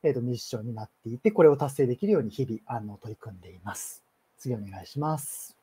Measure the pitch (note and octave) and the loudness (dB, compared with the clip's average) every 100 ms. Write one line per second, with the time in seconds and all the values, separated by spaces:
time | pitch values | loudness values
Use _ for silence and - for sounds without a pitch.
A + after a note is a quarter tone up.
0 | D#3 C3+ A#2+ A#2+ - A2+ A2+ A2 G#2+ _ | 2 0 -2 -4 -6 -8 -8 -10 -12 _
1 | A#2 B2 A3 G#3 D#3 C#3+ D3 C#3 B2+ B2+ | -10 0 2 8 8 8 0 2 0 2
2 | G3+ F#3 A2 - C3 A2 - A#2+ G#2+ G2+ | 2 2 2 -4 -4 -4 -6 -8 -8 -12
3 | A2 G#2+ A2 F#2 F2+ F2+ G2 - - - | -12 -12 -14 -16 -18 -14 -12 -10 -12 -14
4 | _ _ _ _ C3 A#2 G2 F#2+ F#2 C#3 | _ _ _ _ -6 -4 -6 -10 -8 -4
5 | D3+ D#3 - - - _ | -2 -2 -6 -10 -14 _